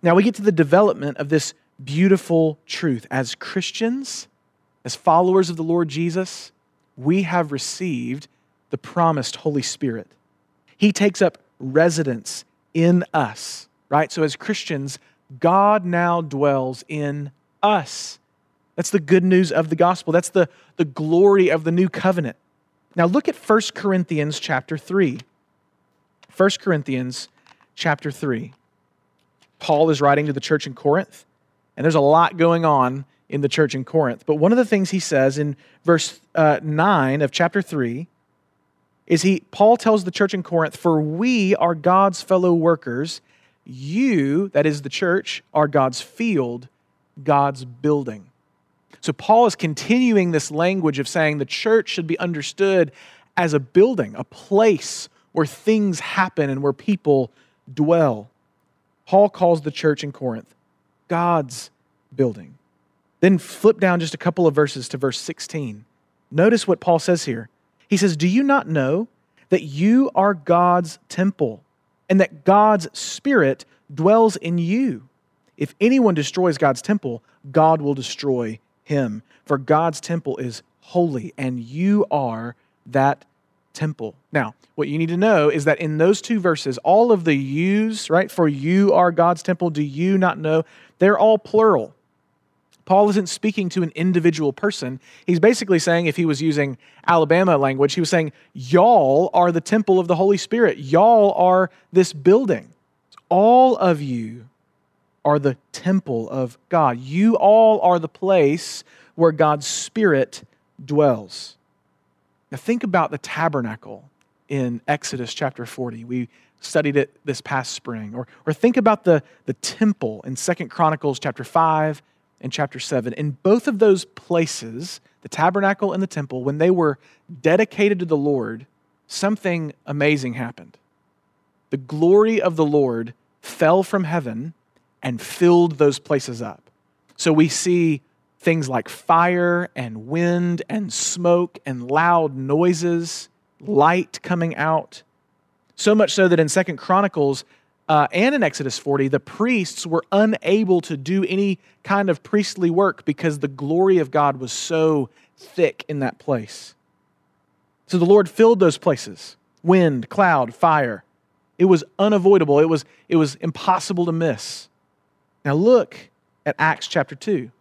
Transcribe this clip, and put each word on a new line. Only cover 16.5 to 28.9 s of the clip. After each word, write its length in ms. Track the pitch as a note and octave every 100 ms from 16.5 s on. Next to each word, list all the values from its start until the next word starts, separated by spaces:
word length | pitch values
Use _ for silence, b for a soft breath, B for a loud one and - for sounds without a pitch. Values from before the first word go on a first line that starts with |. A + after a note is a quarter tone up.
| C#3 C3 B2+ -
in 420 | D3+ D3 C#3+ C#3+ _ _ _
us. 560 | G3+ G#3 C3+ - - - _ _ _ _ _ -
That's 140 | E3+
the 100 | G3+
good 240 | D3 F3+
news 280 | F#3 F#3 F3+
of 160 | - D#3+
the 80 | E3
gospel. 360 | F3 F3+ -
That's 180 | E3 -
the, 180 | G3 E3+ b b -
the 80 |
glory 680 | D#3 C3 D#3 E3+ G3+ G3 F3+
of 140 | D#3+
the 80 | D#3
new 160 | E3+ F#3
covenant. 480 | - F#3 F3+ C#3 - _ _ _ _ _ -
Now 100 | E3+
look 220 | A3 D#4
at 60 | -
First 380 | - A3 -
Corinthians 680 | - G3+ F#3+ E3+ D#3 D3+ D3
chapter 380 | - C3 - D#3
three. 420 | - F#3+ E3+ B2 - _ _ _ _ _ _ _ _ _ _
First 300 | - F#3+ G3
Corinthians 680 | - D#3+ C#3+ B2+ B2+ B2 - b b b b
chapter 360 | - E3+ D3 D3+
three. 440 | C3+ D3 A#2 A#2+ _ _ _ _